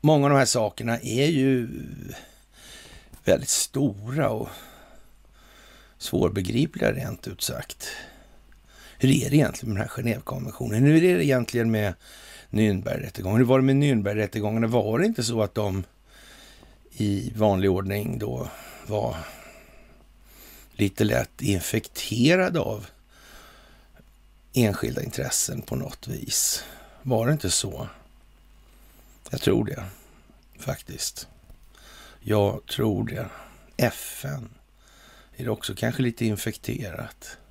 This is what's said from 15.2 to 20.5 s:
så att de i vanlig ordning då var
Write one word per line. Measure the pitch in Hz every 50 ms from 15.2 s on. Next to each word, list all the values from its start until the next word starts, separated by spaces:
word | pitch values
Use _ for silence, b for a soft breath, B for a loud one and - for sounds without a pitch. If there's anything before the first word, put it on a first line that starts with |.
| 117
så | 113 120 113
att | 107 101 -
de | 113 101 98 95 95 92 - _ _ B B B B B B B B B B B B B B B B B -
i | - - 107 101 101 98 123 - 110
vanlig | 107 107 104 98 92 95 98
ordning | 90 95 95 95 101 104 107 - - 120
då | 107 117 123 127 - - B B B B B B B
var | B 107 107 113 - - 80 80 B B B B B B B B B B B B B B B B - - - B B B B B B